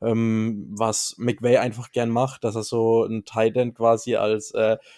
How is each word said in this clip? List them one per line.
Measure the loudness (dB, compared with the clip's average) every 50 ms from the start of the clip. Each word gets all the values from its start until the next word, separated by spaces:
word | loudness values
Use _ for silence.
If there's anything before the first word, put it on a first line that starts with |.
Ähm, | -2 0 0 2 2 2 0 0 0 -2 -4 -6 -10 -10
was | -6 -4 -2 -2 -2 -2 -4 -6 -8 -6
McVay | -4 -4 -2 0 2 2 4
einfach | 4 2 0 -4 -8 -10 -6
gern | -4 -2 -2 0
macht, | 0 0 0 -2 -2 -4 -6
dass | -4 -4
er | -4 -6
so | -4 -2 0 2 4 4 4 2
ein | 0 -2 -6 -8
Tight | -4 0 2 2 2 2
End | 0 0 -2 0
quasi | 2 4 4 4 4 2 -2 -2
als, | 0 0 0 -2 -2 -4 -4
äh, | -2 0 2 2 0 0 -4 -14 -20